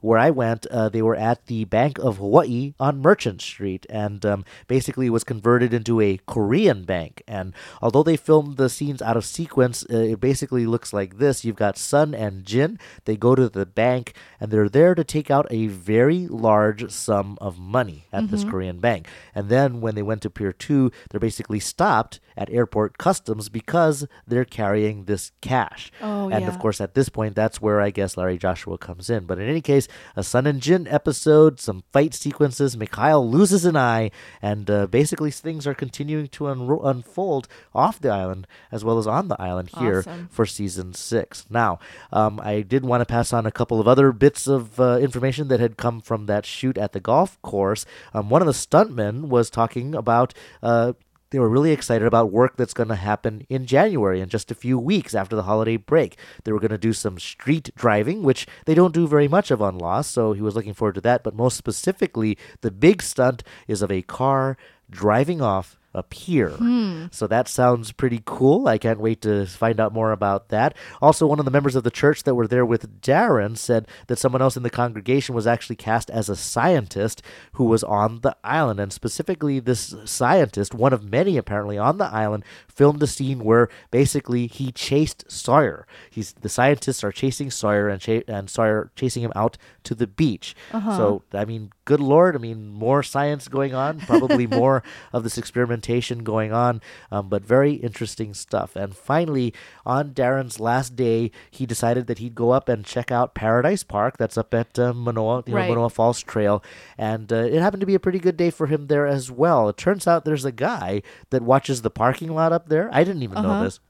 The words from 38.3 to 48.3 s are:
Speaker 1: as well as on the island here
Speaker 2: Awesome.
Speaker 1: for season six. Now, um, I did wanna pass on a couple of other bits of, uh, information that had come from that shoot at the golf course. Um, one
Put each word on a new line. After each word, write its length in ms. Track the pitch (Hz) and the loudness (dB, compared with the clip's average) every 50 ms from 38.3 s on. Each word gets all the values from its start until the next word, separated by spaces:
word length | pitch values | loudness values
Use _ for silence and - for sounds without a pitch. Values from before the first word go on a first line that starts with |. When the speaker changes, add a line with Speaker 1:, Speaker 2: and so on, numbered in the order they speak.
| 95 95 95 _ - - - _ | -6 -8 -12 _ -20 -20 -18 _
Speaker 1:
as 120 | - 110 104 | -12 -6 -2
well 140 | 113 117 | 0 0
as 100 | 113 107 | 0 0
on 220 | 107 110 147 208 180 | 0 -2 -2 -2 -2
the 120 | 123 - | -6 -6
island 280 | 95 90 90 92 92 92 - 165 | -6 -6 -6 -6 -6 -8 -6 -4
here 200 | - 113 95 95 | -2 0 0 0
Speaker 2:
Awesome. 280 | 92 - 165 170 175 175 | -2 -4 -10 -14 -14 -12
Speaker 1:
for 160 | - - 113 | -2 -2 -2
season 480 | 98 - - 104 95 87 95 90 90 90 | -2 -2 -6 -6 -6 -6 -8 -10 -10 -12
six. 520 | - - - 113 113 - _ - - - _ | -14 -8 -4 -4 -4 -4 _ -12 -20 -16 _
Now, 300 | 104 120 117 104 87 - - - - - - - | -2 0 0 0 0 -4 -10 -20 -20 -20 -18 -4
um, 280 | - 104 107 107 104 107 101 | 0 0 0 0 0 -4 -6
I 180 | 107 104 107 | -4 -4 -4
did 220 | 107 95 117 139 131 | -2 0 -2 -2 0
wanna 200 | 131 123 120 120 | 0 0 0 0
pass 260 | - 117 117 117 - | 0 0 -2 0 0
on 140 | - 117 113 | -2 -2 -2
a 60 | 110 | -2
couple 280 | - - 120 - 117 110 | -2 -4 -4 0 0 2
of 80 | 107 | 6
other 240 | 113 131 131 139 135 | 6 6 6 6 4
bits 340 | 123 104 131 143 - - - | 4 6 4 4 4 2 -2
of, 300 | 135 139 131 117 110 110 120 | 0 0 0 -2 -6 0 2
uh, 180 | 127 123 123 123 | 2 4 4 2
information 460 | 135 139 120 123 120 135 123 147 151 | 2 0 -2 -2 -2 -2 -2 -4 -2
that 120 | 135 131 117 | 0 0 2
had 160 | 120 117 110 | 2 0 -2
come 240 | - - 120 117 113 | -2 -4 -4 -4 -4
from 240 | - - 117 110 107 | -6 -6 -6 -4 -2
that 200 | 104 104 104 101 | -2 -2 -2 -2
shoot 320 | - - - - 131 131 | -6 -10 -4 -4 -4 -2
at 140 | - 104 101 | -2 -4 -4
the 80 | - 101 | -4 -6
golf 420 | 92 - 117 147 185 190 - _ | -2 2 2 2 2 0 -4 _
course. 440 | - - - 98 98 95 104 107 - - - - - - - | -14 -6 -2 0 0 0 0 -2 -6 -14 -18 -20 -20 -8 -6
Um, 160 | 110 101 | -6 0
one 120 | 104 | 2